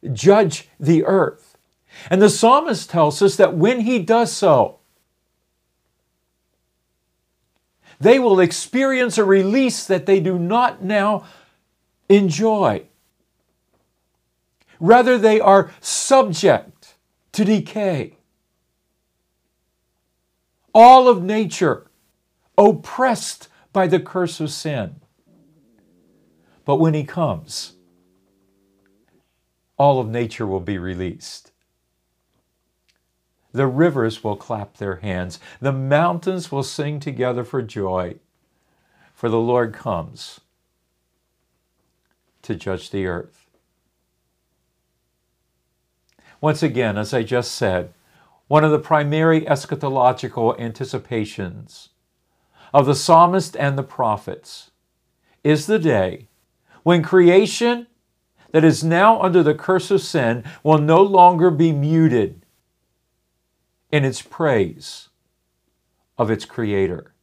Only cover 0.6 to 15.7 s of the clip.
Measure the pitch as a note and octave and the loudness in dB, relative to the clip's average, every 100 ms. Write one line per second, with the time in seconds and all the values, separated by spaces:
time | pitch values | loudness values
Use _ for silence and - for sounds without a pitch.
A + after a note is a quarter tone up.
0.6 | - _ D3+ E3 - F#3+ D#3+ - _ _ | -16 _ 0 0 2 0 0 -6 _ _
1.6 | _ _ _ - - F#3 G#3 - A3+ C4+ | _ _ _ -20 -4 4 4 4 4 4
2.6 | D#4+ G#3 - E3+ D3+ C#3+ G3 G3 F#3 E3+ | 2 -6 -6 0 0 2 0 4 2 4
3.6 | F#3+ B3+ A3 B3 E3+ A3+ A#3 - F#3+ C#3 | 0 0 -2 -2 0 0 0 -2 2 4
4.6 | G2 - _ _ _ _ _ _ _ _ | 2 -4 _ _ _ _ _ _ _ _
5.6 | _ _ _ _ _ _ _ _ _ _ | _ _ _ _ _ _ _ _ _ _
6.6 | _ _ _ _ _ _ _ _ _ _ | _ _ _ _ _ _ _ _ _ _
7.6 | _ _ _ _ D#3+ C4+ B3 F#3+ F3+ E3+ | _ _ _ _ 4 4 4 4 2 0
8.6 | - B3 C4+ C4 B3 A3+ G3+ G3 F#3+ A#3+ | -6 -2 -2 0 -2 0 2 2 2 0
9.6 | C4 - - F#3 F3+ G3 F3 F3+ E3+ A3+ | 0 -4 -4 -4 0 0 0 -4 -2 0
10.6 | B3 - F#3+ G#3 G3+ G#3+ - _ _ _ | -2 -4 -4 -2 -2 -4 -8 _ _ _
11.6 | _ _ _ _ _ G3+ G3 D3 A3 G#3+ | _ _ _ _ _ 2 4 0 -2 0
12.6 | E3 G2+ - _ _ _ _ _ _ _ | 0 -2 -8 _ _ _ _ _ _ _
13.6 | _ _ _ _ _ _ _ _ _ _ | _ _ _ _ _ _ _ _ _ _
14.6 | _ _ E3 A#3 A#3+ B3 A3 G#3+ G3 G3 | _ _ 4 4 6 2 4 2 4 4
15.6 | D#3+ | 2